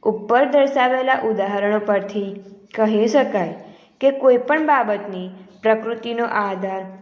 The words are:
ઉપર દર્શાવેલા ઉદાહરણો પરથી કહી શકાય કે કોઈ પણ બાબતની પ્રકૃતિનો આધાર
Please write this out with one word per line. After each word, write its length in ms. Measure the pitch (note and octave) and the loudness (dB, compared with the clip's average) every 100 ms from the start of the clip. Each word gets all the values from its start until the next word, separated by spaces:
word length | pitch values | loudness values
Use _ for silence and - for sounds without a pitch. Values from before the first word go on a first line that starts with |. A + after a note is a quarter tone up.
ઉપર 420 | - G#3+ G#3 A#3+ C4+ | -2 -4 0 2 4
દર્શાવેલા 720 | D4 C#4 C#4 B3 C4 C4 C4 | 4 2 2 0 0 0 0
ઉદાહરણો 560 | A3 G#3 G3 G3+ G3+ G#3+ | 0 -2 -2 -2 0 0
પરથી 560 | G#3 G3+ - G#3 G3 F#3+ - - _ - | 0 -2 -2 -6 -6 -10 -16 -20 _ -2
કહી 320 | G#3+ A3 A3+ | 0 2 2
શકાય 480 | C#4 C4 G3+ E3 - - - _ _ | 2 2 -2 -4 -6 -16 -20 _ _
કે 100 | C4+ | 0
કોઈ 260 | C4+ C4 B3 | 4 4 4
પણ 280 | B3 D4+ D#4 | 2 0 2
બાબતની 640 | C#4+ G#3+ G3+ G3+ F#3 F#3 F#3 - - | 2 2 -2 -6 -10 -10 -14 -20 -4
પ્રકૃતિનો 640 | A3 A3 A3 A#3 A3+ A#3 A#3 | 0 0 0 -8 -6 -4 -2
આધાર 600 | - G3+ F#3+ F#3+ F#3+ F#3+ F#3+ | -2 -4 -4 -6 -6 -10 -16